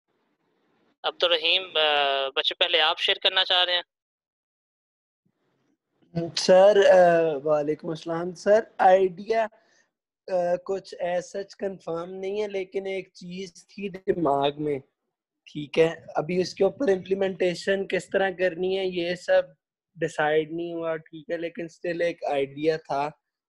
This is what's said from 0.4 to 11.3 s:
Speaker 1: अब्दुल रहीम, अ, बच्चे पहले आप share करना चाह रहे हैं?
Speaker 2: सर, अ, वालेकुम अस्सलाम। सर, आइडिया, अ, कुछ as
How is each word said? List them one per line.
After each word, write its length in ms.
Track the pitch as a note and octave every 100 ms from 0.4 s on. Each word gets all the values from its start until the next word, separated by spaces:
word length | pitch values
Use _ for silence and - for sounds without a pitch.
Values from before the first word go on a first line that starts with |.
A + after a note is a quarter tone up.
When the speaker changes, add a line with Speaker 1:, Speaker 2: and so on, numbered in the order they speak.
| _ _ _ _ _ _
Speaker 1:
अब्दुल 260 | D#3+ D3 F3
रहीम, 320 | E3+ E3 F3+
अ, 680 | F#3 D#3+ D#3 D3 C#3 C#3 C3+ C3+
बच्चे 180 | D3
पहले 240 | - F3 E3+
आप 200 | D#3 E3+
share 200 | - F#3+
करना 260 | G3 F#3+
चाह 180 | F#3 F3+
रहे 140 | F3+ F3+
हैं? 80 | E3+ _ _ _ _ _ _ _ _ _ _ _ _ _ _ _ _ _ _ _ _ _ _ E3+ E3
Speaker 2:
सर, 520 | - - F#3 G3 G3+ F#3+
अ, 500 | F#3 F3 E3+ E3 C#3+
वालेकुम 560 | D3 D3+ D3 D3+ F3
अस्सलाम। 420 | D#3+ E3 E3 F3
सर, 420 | F3 - G#3+ - -
आइडिया, 640 | F#3+ F#3+ F#3+ F3 G3+ A3+ A3 _ _ _ _ _ _ _ -
अ, 240 | F#3 F3 F3+
कुछ 380 | F3+ A#3 F#3
as 280 | - F3 F3+ F3